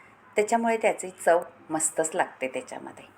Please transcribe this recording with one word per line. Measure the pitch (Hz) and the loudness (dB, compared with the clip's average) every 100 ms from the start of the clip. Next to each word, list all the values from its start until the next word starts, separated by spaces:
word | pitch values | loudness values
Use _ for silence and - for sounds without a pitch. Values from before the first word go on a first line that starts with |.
| - - - - | -20 -20 -4 -2
त्याच्यामुळे | 208 233 233 226 | 2 2 2 2
त्याची | 208 175 185 | 0 0 -6
चव | - - 170 - - - | 0 4 4 2 -12 -8
मस्तच | 156 - - 160 | -4 -2 -2 -2
लागते | 180 - - 131 | 0 -2 -4 -6
त्याच्यामध्ये. | 127 - 127 135 - - | -6 -10 -14 -14 -18 -20